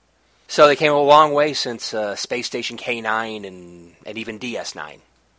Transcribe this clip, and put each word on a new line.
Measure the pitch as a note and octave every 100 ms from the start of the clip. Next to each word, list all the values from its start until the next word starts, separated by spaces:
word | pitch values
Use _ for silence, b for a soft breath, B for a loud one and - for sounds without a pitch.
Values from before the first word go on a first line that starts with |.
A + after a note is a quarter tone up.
| _ _ _ _ _
So | - D3
they | C#3
came | D3+
a | D3
long | C#3+ D3 D#3
way | D3 D3+
since, | C3+ B2+ A#2 -
uh, | A2+ G#2 G2+
Space | - B2 A#2+
Station | B2 A#2 A#2
K | - A#2+
nine | A2 A2+ A2+ G#2+
and, | G2 F#2 F2 F2 E2+ _ -
and | G#2+
even | A2+ A2
D | B2 G#2+
S | E2+
nine. | - D2+ C#2 _ _ _